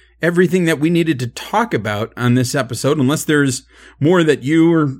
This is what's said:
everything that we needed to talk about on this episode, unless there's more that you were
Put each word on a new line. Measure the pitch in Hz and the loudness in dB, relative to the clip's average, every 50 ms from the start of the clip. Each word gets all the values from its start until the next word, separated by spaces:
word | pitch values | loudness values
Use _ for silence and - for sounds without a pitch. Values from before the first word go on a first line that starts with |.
| _ _ _ _ | _ _ _ _
everything | - 165 175 175 185 170 175 180 175 | -4 0 2 2 2 2 2 0 0
that | 165 160 131 | 0 0 0
we | 151 165 | 0 0
needed | 175 170 170 160 156 123 | 0 0 0 0 -2 -4
to | 127 117 | -6 -8
talk | - - - - - 214 240 226 170 | -10 -12 -10 -4 -4 -2 -2 -2 -4
about | 117 98 110 104 104 110 - - - | -4 -4 -4 -4 -6 -6 -8 -6 -2
on | 123 120 120 | 0 2 2
this | 127 123 123 - | 2 0 0 -2
episode, | 143 127 117 123 - - 135 156 156 | -4 -4 -6 -6 -4 -2 -2 0 0
unless | 127 131 151 165 - | 0 0 0 -2 -2
there's | - 156 147 143 135 127 - - _ _ - - - - - | 0 0 2 2 0 -2 -6 -10 _ _ -20 -20 -20 -6 -2
more | 135 156 185 180 | 0 2 4 4
that | 165 156 139 117 117 | 4 2 2 0 0
you | 135 160 165 165 170 | 0 2 4 4 4
were | 170 160 151 139 131 - | 4 2 2 0 -4 -6